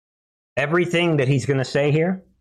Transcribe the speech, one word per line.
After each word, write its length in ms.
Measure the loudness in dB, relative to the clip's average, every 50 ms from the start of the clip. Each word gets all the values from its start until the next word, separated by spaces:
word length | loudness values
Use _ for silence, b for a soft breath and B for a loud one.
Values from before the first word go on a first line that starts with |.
| _ _ _ _ _ _ _ _ _ _ -6
everything 640 | -6 -4 0 0 0 0 0 0 0 0 2 2 2
that 100 | 2 2
he's 160 | 2 0 0
gonna 220 | 0 -2 -2 -2
say 240 | -2 -2 0 0 2
here, 320 | 2 2 2 0 -2 -4 -8 _ _ _